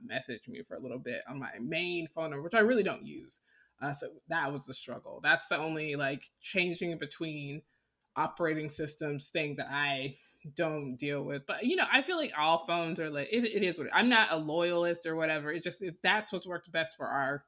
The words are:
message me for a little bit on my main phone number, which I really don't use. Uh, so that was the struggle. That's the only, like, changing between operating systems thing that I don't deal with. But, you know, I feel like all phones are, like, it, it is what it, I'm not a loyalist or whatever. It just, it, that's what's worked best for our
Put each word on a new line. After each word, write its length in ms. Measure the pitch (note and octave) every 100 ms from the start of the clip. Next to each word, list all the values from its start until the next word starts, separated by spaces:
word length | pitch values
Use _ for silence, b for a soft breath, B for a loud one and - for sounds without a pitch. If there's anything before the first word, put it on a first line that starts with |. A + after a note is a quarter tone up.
message 440 | A#2 B2 - A2+ -
me 140 | -
for 140 | - -
a 40 |
little 180 | B2+ B2+
bit 240 | A#2+ A2+ -
on 100 | C3+
my 140 | - G2+
main 480 | C3 E3 F3+ F3 D#3+
phone 160 | E3 D#3+
number, 120 | C#3+
which 120 | E3+
I 60 | A3+
really 220 | G#3+ B3
don't 220 | F#3 C#3+ -
use. 340 | - - - b b b b
Uh, 120 | C#3+
so 280 | C#3+ C#3 D3+ -
that 240 | E3 C#3
was 120 | C#3+ C3
the 80 |
struggle. 460 | B2+ - - - -
That's 240 | D3 E3 -
the 100 | D#3+
only, 400 | D#3+ D#3 D#3 C#3+
like, 340 | C3+ D3 - _
changing 580 | - F#3+ F3 E3+ F3 D#3+
between 640 | C#3 - E3 D3+ C#3+ D3+ - _ _ _ _ -
operating 520 | D#3+ - E3 D#3 D3+
systems 580 | - D3+ - D3+ C#3+ -
thing 280 | E3 D3 C3
that 120 | -
I 460 | C#3+ C#3+ C#3 C3+ - b b D3+
don't 420 | D#3 E3 D3+ C#3 B2+
deal 260 | C#3+ C#3+
with. 180 | C#3+ C#3+ -
But, 180 | E3+
you 120 | A#3+ F#4
know, 100 | A3
I 120 | B3+
feel 140 | C#4 E4+
like 160 | C4+ D3+
all 300 | D#3 E3 E3
phones 320 | E3+ E3 E3
are, 120 | D#3
like, 180 | D3 C#3
it, 140 | A#3
it 180 | A#3 G3+
is 160 | F#3 D#3+
what 80 | B2+
it, 40 |
I'm 140 | F#3 A#3+
not 240 | A3+ G#3+
a 40 | D#3+
loyalist 680 | D3+ E3 F3 E3+ F3 E3+ E3
or 80 | D#3+
whatever. 360 | D#3 D#3 D3
It 100 | E3
just, 200 | F3 -
it, 140 | F#3 D#3+
that's 300 | F#3 G#3 G#3
what's 140 | F#3 F#3
worked 240 | E3+ -
best 240 | E3 D#3+ -
for 100 | A#2+
our 380 | C3+ C3+ C#3+